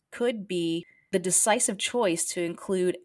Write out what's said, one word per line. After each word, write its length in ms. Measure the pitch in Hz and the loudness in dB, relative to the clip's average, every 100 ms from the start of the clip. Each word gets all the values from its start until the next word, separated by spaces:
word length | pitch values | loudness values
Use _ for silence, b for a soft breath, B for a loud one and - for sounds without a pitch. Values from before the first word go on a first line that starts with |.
| - | -14
could 380 | - 240 226 196 | -2 -2 -2 -4
be 360 | 180 170 165 - b b | -2 0 -2 -6 b b
the 80 | 190 | -2
decisive 580 | 180 - 226 233 240 196 | 2 2 4 2 2 -2
choice 480 | - 240 208 165 - | -2 0 2 0 -2
to 100 | 180 | -2
include 540 | 170 170 - 185 180 175 | -2 -4 -2 0 0 -2